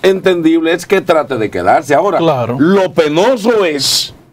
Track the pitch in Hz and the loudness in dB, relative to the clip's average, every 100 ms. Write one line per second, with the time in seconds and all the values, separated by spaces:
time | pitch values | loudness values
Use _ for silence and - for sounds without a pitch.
0 | 185 190 185 175 160 165 160 175 - 190 | 0 0 0 0 2 2 0 -2 0 -2
1 | 175 160 143 120 104 92 92 139 123 143 | 0 0 0 -4 -4 -2 0 0 2 0
2 | 196 226 165 131 113 131 160 196 185 - | 0 0 0 0 -2 0 2 2 0 0
3 | 151 156 226 254 220 220 175 147 - - | 0 2 0 0 0 0 0 -2 -4 -4
4 | - - _ | -6 -12 _